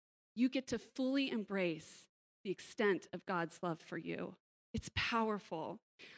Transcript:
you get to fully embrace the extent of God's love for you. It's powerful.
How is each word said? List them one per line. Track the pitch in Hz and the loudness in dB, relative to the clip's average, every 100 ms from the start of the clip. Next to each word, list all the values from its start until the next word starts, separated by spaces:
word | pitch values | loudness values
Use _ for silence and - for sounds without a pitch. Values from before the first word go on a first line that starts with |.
| _ _ _ - | _ _ _ 2
you | 254 | 2
get | 262 - | 2 -2
to | 226 | -4
fully | - - 262 277 269 | -4 -2 2 4 2
embrace | 240 196 196 175 160 - - - _ _ _ | 0 0 2 2 0 -6 -14 -16 _ _ _
the | 196 | -6
extent | 170 - - 208 180 - | -4 -4 4 4 4 0
of | 180 - | -8 -2
God's | 180 170 - | 0 0 -2
love | 180 156 | -2 -2
for | - 165 | -4 -6
you. | 165 170 185 - _ _ _ | -4 -4 -6 -10 _ _ _
It's | 220 - | -4 -4
powerful. | - - 233 220 208 - 165 151 196 _ - - | -2 2 2 2 0 -2 -4 -4 -6 _ -20 -20